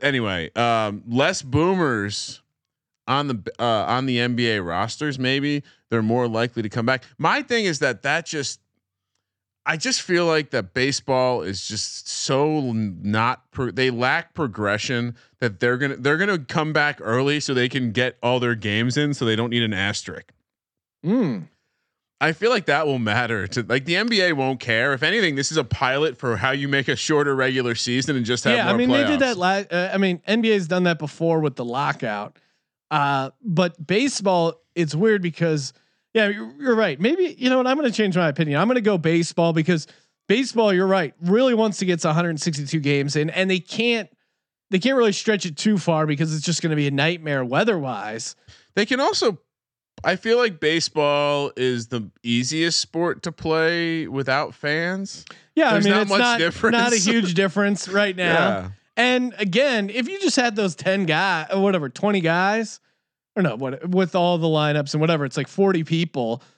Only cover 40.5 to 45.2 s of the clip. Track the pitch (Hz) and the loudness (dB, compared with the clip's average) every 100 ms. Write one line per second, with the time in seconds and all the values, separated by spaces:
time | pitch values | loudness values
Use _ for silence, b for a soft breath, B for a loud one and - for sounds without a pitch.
40.5 | 226 214 180 190 190 151 - 175 220 262 | 2 4 4 4 2 0 -4 2 4 4
41.5 | 220 220 - 185 170 165 156 170 156 170 | 4 2 0 0 0 2 2 0 -2 -4
42.5 | 147 139 160 143 143 143 147 160 170 190 | -4 -4 -2 0 0 0 0 -2 0 0
43.5 | 185 - - 233 226 185 _ _ _ _ | 0 -2 -2 0 0 -4 _ _ _ _
44.5 | _ - 185 240 269 220 - | _ -4 0 2 4 4 2